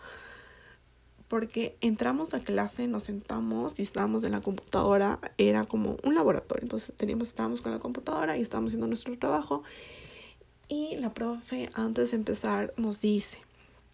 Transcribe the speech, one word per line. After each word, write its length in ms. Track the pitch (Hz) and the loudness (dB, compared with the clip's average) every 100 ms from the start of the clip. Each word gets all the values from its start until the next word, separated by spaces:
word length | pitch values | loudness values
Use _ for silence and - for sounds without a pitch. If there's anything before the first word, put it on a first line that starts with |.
| - - - - - - - - _ _ _ - - | -16 -16 -18 -20 -20 -20 -20 -20 _ _ _ -20 -4
Porque 480 | 226 226 226 233 - | -2 -2 -2 -4 0
entramos 520 | 233 214 240 262 320 | 2 2 2 2 0
a 60 | 269 | -2
clase, 480 | 247 202 208 - 240 | 0 0 0 0 -2
nos 160 | 214 | -2
sentamos 760 | - 101 - 226 226 220 - - | -4 -6 -4 -2 0 0 -2 -2
y 20 | |
estábamos 420 | 196 - 202 220 | -4 0 2 2
en 80 | 214 | 0
la 100 | 208 | 0
computadora. 800 | 202 190 - 190 202 202 202 - - - | -2 -4 -2 2 6 6 6 2 -4 4
Era 280 | 208 214 220 | 6 6 2
como 320 | 220 214 - | 0 0 0
un 120 | - 320 | 2 6
laboratorio. 480 | 277 160 - - | 6 4 0 -4
Entonces 320 | 240 226 - - | -2 -6 -6 -4
teníamos, 340 | 208 226 233 | -2 0 -2
estábamos 320 | - 220 240 | -2 -2 -2
con 100 | 233 | -4
la 80 | 226 | -4
computadora 580 | 233 247 - 311 320 302 | -4 -6 -4 -2 0 0
y 40 | |
estábamos 280 | 226 220 226 | 0 0 -2
haciendo 180 | 226 226 | 0 0
nuestro 300 | 226 - 247 | -2 -4 -2
trabajo. 460 | - 294 294 - - - - - - - - - - _ - | 0 0 0 -4 -4 -16 -18 -18 -20 -20 -20 -20 -20 _ -6
Y 300 | 294 302 311 | -4 -2 -4
la 160 | 233 | -4
profe, 560 | - 233 233 - 254 247 | -4 -4 -4 -6 -6 -4
antes 380 | - 226 226 240 | -2 -2 2 2
de 60 | 233 | 2
empezar, 560 | 208 214 214 202 208 - | 0 -2 0 0 -2 -2
nos 240 | 220 208 | -2 2
dice: 380 | 214 208 - - - - - - _ | 4 4 2 -4 -12 -20 -20 -20 _